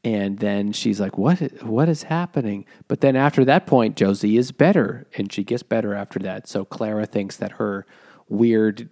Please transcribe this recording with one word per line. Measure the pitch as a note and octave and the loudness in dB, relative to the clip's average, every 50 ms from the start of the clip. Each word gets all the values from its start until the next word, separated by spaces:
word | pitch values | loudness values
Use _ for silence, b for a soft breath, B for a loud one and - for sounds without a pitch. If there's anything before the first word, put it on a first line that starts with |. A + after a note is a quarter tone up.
and | - A#2+ A2 G#2 G2 G2 G2 G2+ | -2 -2 -2 0 -2 -2 -2 -2
then | G#2 G#2 G2+ G2+ G2+ G#2 | -2 -2 0 -2 -2 -4
she's | G#2 - - A2 G#2 G#2 | -4 -2 -2 -2 0 0
like, | G2+ F#2+ - | -2 -4 -2
"What, | - G2 C#3+ F3+ F3+ D#3+ - - - | 0 2 2 2 2 -2 -8 -8 -10
what | - A#2 A2 A#2+ D#3 E3+ | -8 -4 0 2 2 2
is | D#3+ D3+ | 0 -2
happening?" | - - C3 E3+ F3 E3+ - D3+ A#2+ G#2+ G2+ G2 G2 B B B B _ | -4 -6 -4 -4 -4 -4 -4 -4 -4 -4 -6 -8 -10 B B B B _
But | C#3 - | -2 2
then | - C#3 C3 | 2 4 4
after | C3 C#3 C#3+ - C#3 C3 | 4 2 4 4 4 4
that | C3 C#3+ F#3+ - - | 6 4 2 4 4
point, | D3 B2+ A2+ G#2 - | 4 4 4 2 2
Josie | - G2+ G2 G2+ - - G#2 A2 | 2 2 2 2 0 0 2 2
is | A#2+ B2 C3 | 2 2 0
better, | - - C#3+ F3 G#3 E3+ A2+ F#2+ - B2 - _ - | 2 2 4 4 4 2 2 0 -4 -10 -14 _ -8
and | - G2+ G2 | -8 -8 -6
she | - - G2 | -6 -8 -4
gets | - A#2 A#2+ | -4 -4 -6
better | - _ A#2 A2+ A2 G#2 G2+ | -4 _ -4 -2 -2 -4 -6
after | G2+ G2+ _ - - | -6 -8 _ -8 -8
that. | F#2+ F#2+ F#2 - - - | -6 -6 -8 -10 -14 -8
So | - G2+ F#2+ | -8 -8 -6
Clara | _ - - A2+ G#2+ G#2+ G#2+ G#2+ | _ -8 -6 -6 -4 -4 -4 -6
thinks | - - G#2+ G2 G2 - | -4 -4 -4 -4 -4 -8
that | - G2+ G2 | -8 -10 -10
her | - - G#2+ G#2 G2 G2 - b b b b b b b b b | -6 -4 -4 -4 -4 -6 -10 b b b b b b b b b
weird | - G2+ A#2 A#2 A2+ A2 A2 A2 G#2 A2+ A#2 - | 0 2 2 4 4 4 2 2 0 -4 -14 -18